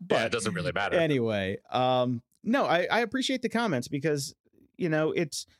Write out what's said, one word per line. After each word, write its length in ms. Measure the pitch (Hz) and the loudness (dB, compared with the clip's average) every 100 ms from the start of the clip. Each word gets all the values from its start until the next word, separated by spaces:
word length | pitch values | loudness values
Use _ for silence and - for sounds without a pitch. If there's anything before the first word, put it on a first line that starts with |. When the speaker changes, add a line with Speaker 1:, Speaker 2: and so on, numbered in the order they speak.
Speaker 1:
<laughs> 100 | - | -2
Yeah, 80 | 131 | 0
it 40 | |
Speaker 2:
But 80 | 113 | 2
Speaker 1:
doesn't 220 | 117 107 | 0 -2
really 180 | 90 90 | -2 -2
matter. 260 | 90 101 170 | -2 0 2
Speaker 2:
anyway, 580 | 160 135 113 104 95 104 - | 2 2 2 0 -2 -4 -4
um, 520 | 123 127 127 123 120 - _ | 0 2 2 0 -2 -8 _
no, 220 | - 269 190 | -2 0 2
I, 200 | 165 180 | 2 2
I 120 | 220 | 0
appreciate 420 | 233 269 269 254 | 0 -2 -2 -2
the 60 | 233 | -2
comments 400 | 226 233 127 - | 0 0 0 -2
because, 460 | 147 156 147 143 - _ _ _ - | -2 0 0 -4 -12 _ _ _ -4
you 120 | 170 | 0
know, 200 | 156 156 | 2 2
it's, 340 | - 156 - - _ | 0 -2 -4 -12 _